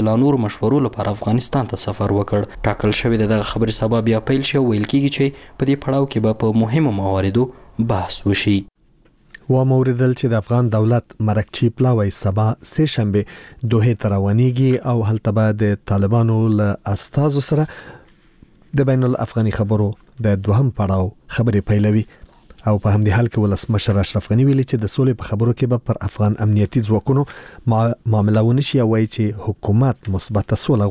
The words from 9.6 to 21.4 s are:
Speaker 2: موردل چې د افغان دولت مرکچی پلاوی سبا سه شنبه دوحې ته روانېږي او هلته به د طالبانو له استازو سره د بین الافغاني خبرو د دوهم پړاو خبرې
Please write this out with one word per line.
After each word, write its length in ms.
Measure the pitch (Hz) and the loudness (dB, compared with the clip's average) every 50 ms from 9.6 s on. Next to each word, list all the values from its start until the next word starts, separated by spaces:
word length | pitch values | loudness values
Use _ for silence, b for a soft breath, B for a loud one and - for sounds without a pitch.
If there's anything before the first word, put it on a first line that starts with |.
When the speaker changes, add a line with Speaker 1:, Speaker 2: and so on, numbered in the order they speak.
| 131 | 2
Speaker 2:
موردل 500 | 131 131 131 127 131 123 120 131 127 127 | 4 2 2 2 2 2 2 2 0 0
چې 120 | - - | 0 0
د 60 | 120 113 110 | 0 0 0
افغان 280 | 101 - 120 123 123 117 | -2 0 0 0 2 2
دولت 400 | 110 110 107 113 120 117 - - - - 110 107 | 2 2 2 2 2 0 -2 -6 -8 -4 -2 0
مرکچی 380 | 104 107 104 - - - 127 117 - - | 0 0 -2 -4 -4 -2 -2 0 0 0
پلاوی 300 | 127 127 123 110 101 98 | 0 2 2 2 0 0
سبا 360 | - - - 104 95 110 107 110 110 - | -2 -2 -2 -2 0 0 0 0 -2 -2
سه 260 | - - - - 156 147 - | -4 -4 -2 0 -2 -2 0
شنبه 300 | - 110 104 98 104 101 B B B B B B B B | -2 -2 0 0 -2 -2 B B B B B B B B
دوحې 300 | 110 117 113 107 123 117 - | -2 0 2 2 2 0 0
ته 60 | - 107 101 | -2 -2 0
روانېږي 720 | 98 98 101 101 113 127 127 123 127 135 131 127 123 - 135 | 0 0 0 2 2 2 0 2 0 2 2 0 0 0 -2
او 100 | 120 117 107 104 | -2 0 0 -2
هلته 240 | 113 107 - 113 101 110 | -2 -2 -2 -2 0 2
به 180 | 110 107 107 107 | 2 0 0 0
د 160 | 110 104 101 - - - | 0 0 0 -2 -2 -2
طالبانو 460 | 101 98 101 98 117 117 117 113 113 110 113 110 107 104 | -2 0 0 2 2 2 2 2 2 2 2 2 2 2
له 80 | 107 101 101 - - 104 | 0 0 -2 -4 -4 -4
استازو 500 | 101 - - - - 143 147 151 139 143 135 - | -4 -4 -4 -2 -2 0 0 0 0 -2 -2 0
سره 180 | 156 147 156 B B B B B B B B B B B _ _ _ - - _ _ _ _ - - 139 | 0 0 -2 B B B B B B B B B B B _ _ _ -20 -20 _ _ _ _ -4 -2 0
د 80 | 135 135 | 2 2
بین 160 | 131 131 127 123 | 2 2 2 0
الافغاني 440 | 127 - 120 - - 117 110 107 - - | 0 -2 -4 -4 -2 0 0 0 0 -2
خبرو 320 | 107 101 110 104 104 101 104 _ _ _ - - 113 | 0 0 0 0 0 0 -2 _ _ _ -10 -4 -2
د 160 | 107 101 95 98 | 0 0 0 0
دوهم 260 | 104 98 117 139 127 - - | 0 2 2 2 0 0 -2
پړاو 340 | 104 92 95 95 90 90 - _ _ - - | -2 0 0 0 -2 -2 -6 _ _ -8 -2
خبرې 240 | - | 0